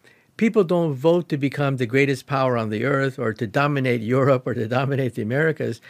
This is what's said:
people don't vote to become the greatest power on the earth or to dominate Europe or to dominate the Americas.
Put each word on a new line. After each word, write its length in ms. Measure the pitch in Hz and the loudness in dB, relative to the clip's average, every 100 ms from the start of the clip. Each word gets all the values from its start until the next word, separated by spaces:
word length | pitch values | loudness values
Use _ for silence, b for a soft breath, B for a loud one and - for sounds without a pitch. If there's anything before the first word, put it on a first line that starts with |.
| b b b - | b b b -2
people 260 | 220 220 | 0 2
don't 300 | 170 180 165 | 2 2 0
vote 340 | 135 156 175 170 | 2 2 2 2
to 80 | 147 | -2
become 380 | 135 135 143 135 | -2 0 -2 0
the 100 | 123 | 0
greatest 400 | 135 139 131 - | 2 2 0 -2
power 320 | 139 131 120 | -2 0 0
on 120 | 110 | -2
the 160 | 107 123 | -2 -2
earth 340 | 139 135 131 | 0 -2 -4
or 140 | 117 | -4
to 120 | 107 110 | -4 -4
dominate 560 | 117 143 143 131 120 | 0 0 0 0 -2
Europe 420 | 107 127 135 131 135 | 0 2 4 2 0
or 80 | |
to 140 | 120 110 | -4 -2
dominate 480 | 123 135 135 131 - | -2 0 -2 -2 -4
the 60 | |
Americas. 600 | 107 131 160 151 120 113 | -4 0 0 -2 -6 -8